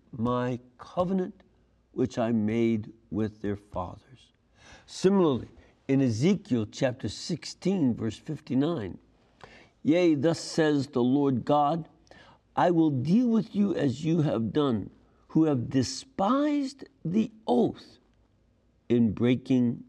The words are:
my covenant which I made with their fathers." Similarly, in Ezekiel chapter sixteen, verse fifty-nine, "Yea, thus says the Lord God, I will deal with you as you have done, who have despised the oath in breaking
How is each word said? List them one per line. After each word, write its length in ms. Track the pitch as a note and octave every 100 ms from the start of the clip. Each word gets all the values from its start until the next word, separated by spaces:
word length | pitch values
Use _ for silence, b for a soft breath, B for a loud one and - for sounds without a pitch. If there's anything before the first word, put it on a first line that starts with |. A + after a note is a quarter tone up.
| _
my 480 | A2+ A#2+ B2 B2 A#2+ - -
covenant 560 | - - F3+ F#3+ F#3 - _ _ _ _ _ -
which 180 | B2+ -
I 140 | A2+
made 640 | A2+ G#2 A#2 A#2 A2+ G#2+ - _
with 320 | G2 A2 G#2+
their 140 | G2+ G2
fathers." 760 | - - F2 - - A#2+ _ _ _ _ B B B
Similarly, 600 | - F#3 G3 E3 B2 - - b b -
in 120 | C3+
Ezekiel 640 | C3 G#2+ D#3+ G3+ - B2 G#2+
chapter 380 | - C3 A#2+ G#2+
sixteen, 840 | - - F3 - - F#3+ G3 C3+
verse 240 | A2 A2+ -
fifty-nine, 800 | - D3 - C3 D3 E3 G2 - _ _ B B B B B B
"Yea, 320 | - E3+ F3+
thus 240 | D3 D#3+ D#3+
says 480 | - - D#3 D3 C3
the 160 | B2+
Lord 420 | B2 C#3 C#3 C3
God, 440 | - D3 C#3+ E3 D#3 _ _ B B B _
I 160 | - E3
will 200 | E3 D#3+
deal 380 | C3 C3+ G#3+ B3
with 260 | A3+ -
you 200 | F#3+ G3+
as 300 | - C#3 B2
you 180 | D#3+ E3
have 300 | D3 G#2 A2+
done, 380 | D3+ C#3+ A2 - - b b b
who 160 | D#3
have 260 | D#3+ C3+ E2+
despised 1120 | C3 A#2 - - - G3 C4+ D4 D4 C4+ - - _
the 280 | D#3+ G3+ - - -
oath 520 | B3 E3+ - - - _ _ _ _ _ _ _ _ -
in 240 | A#2+ A2+
breaking 720 | F2+ A#2+ B2 - C3 A#2+ A2+